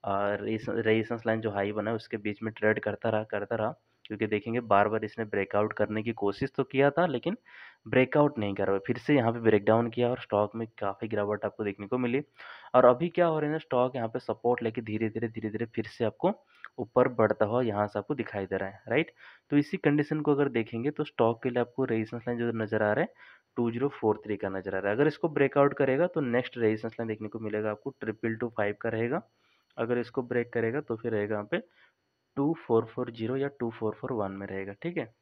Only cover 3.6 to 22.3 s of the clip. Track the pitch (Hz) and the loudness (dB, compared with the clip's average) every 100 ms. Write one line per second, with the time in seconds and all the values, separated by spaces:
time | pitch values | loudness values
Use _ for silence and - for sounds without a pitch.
3.6 | 110 156 _ _ - 107 110 104 117 117 | -2 -4 _ _ -12 -4 -2 -2 -2 -6
4.6 | 117 98 104 110 104 - 110 101 98 101 | 2 4 4 2 -4 -6 -4 -2 0 2
5.6 | 104 - 104 107 110 113 101 98 139 - | 0 0 -2 0 -4 -2 -2 -2 -4 -2
6.6 | 135 135 139 143 175 127 160 214 _ - | -2 4 4 4 0 0 -4 -6 _ -20
7.6 | - _ 113 123 127 147 147 - 104 98 | -20 _ -2 2 4 6 4 2 -4 -2
8.6 | 98 98 - 120 - 147 113 117 113 104 | 0 0 -2 -4 2 4 4 2 4 4
9.6 | 104 113 120 117 120 123 - 104 104 113 | 6 4 4 0 0 0 0 0 0 -2
10.6 | 113 - 101 98 113 107 101 104 104 - | -10 -6 -6 -6 -6 -4 -2 -2 -4 -4
11.6 | 107 98 101 127 123 127 147 _ - - | -6 -6 -6 -2 0 -2 -4 _ -20 -20
12.6 | - 127 123 123 170 170 170 156 147 156 | 2 6 8 6 0 2 2 2 -2 -4
13.6 | - 127 127 127 113 120 - 110 120 120 | -2 0 0 0 -6 -6 -6 -2 0 0
14.6 | 117 110 113 107 110 113 117 113 107 107 | 0 -4 -6 -4 -2 -2 -6 -4 -6 -6
15.6 | 113 - 107 - 110 - 175 214 _ _ | -6 -6 -8 -2 -2 2 0 0 _ _
16.6 | - - 117 - 123 117 110 104 107 120 | -20 -10 0 4 4 4 2 4 2 2
17.6 | 123 101 104 104 - 139 117 104 95 95 | 0 0 0 -2 -4 -6 -4 -6 -4 -4
18.6 | 98 101 - 120 170 _ - - _ 143 | -4 -10 -2 -2 -2 _ -20 -20 _ 2
19.6 | 143 190 156 147 143 156 147 143 143 117 | 2 0 2 2 0 -2 0 2 2 0
20.6 | 110 113 127 151 151 - 113 117 131 123 | -4 -4 -6 -4 -8 2 2 2 -2 -2
21.6 | 120 - 131 113 107 120 117 | -2 -2 0 0 -2 -6 -6